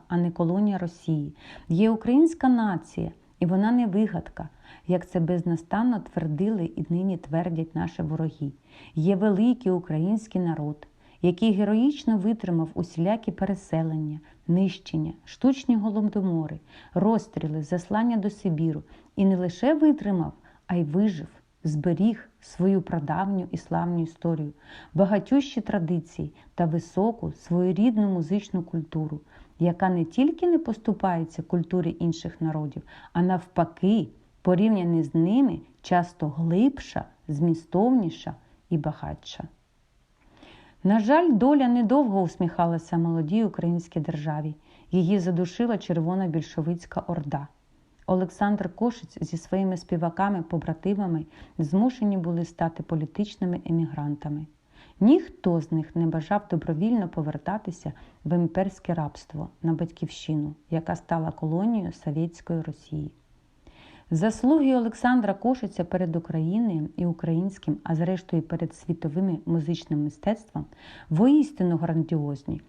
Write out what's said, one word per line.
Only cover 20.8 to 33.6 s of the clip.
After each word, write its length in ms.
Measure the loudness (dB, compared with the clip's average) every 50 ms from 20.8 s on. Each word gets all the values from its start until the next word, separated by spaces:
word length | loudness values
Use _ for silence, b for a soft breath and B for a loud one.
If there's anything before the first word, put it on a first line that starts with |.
| 0
вижив, 440 | 0 2 2 2 2 0 -2 -8 -12 -16 -20 _ _ _ _ -4
зберіг 640 | -4 -2 0 0 0 2 2 2 2 0 -2 -6 -16 _ _
свою 420 | -20 -12 -4 0 2 2 2 2 0
прадавню 640 | -2 -4 -4 -4 -2 -2 -2 -2 -2 -2 -4 -4 -4
і 60 | -8
славну 460 | -10 -6 -4 -2 -2 0 0 0 0 -2
історію, 500 | -2 -4 -4 -2 -2 -2 -2 -4 -6 -10 B B B B B B B B
багатющі 680 | 2 2 2 2 0 0 2 2 2 2 0 -4 -6
традиції 720 | -4 -2 -2 -2 -2 0 -2 -2 -4 -6 -10 -10 -10 -10 -12 b b b b
та 100 | -2 0
високу 680 | 0 0 -2 -4 -4 -2 0 0 0 0 -2 -6 -10 -10
своєрідну 760 | -10 -6 -2 0 2 2 2 2 2 2 2 4 2 2 2
музичну 520 | 2 0 0 0 -2 -2 -2 -2 -4 -6 -4
культуру, 580 | -4 -4 -6 -6 -4 -4 -6 -4 -4 -6 -10 -12 b b b b b b b
яка 300 | 0 0 2 2 0 0
не 160 | 2 0 0
тільки 420 | -2 0 2 2 2 2 2 2
не 120 | 2 2 2
поступається 840 | 2 0 -6 -4 -2 -2 -2 0 0 0 0 0 -2 -4 -6 -10 -6
культурі 540 | -2 -2 -2 -2 0 -2 -2 0 -2 -2 -2
інших 400 | -2 -2 -2 -2 -6 -12 -8 -4
народів, 420 | -4 -4 -2 -4 -6 -6 -8 -10 -14 B B B B B B
а 100 | 0 2
навпаки, 840 | 2 2 0 -2 -2 0 0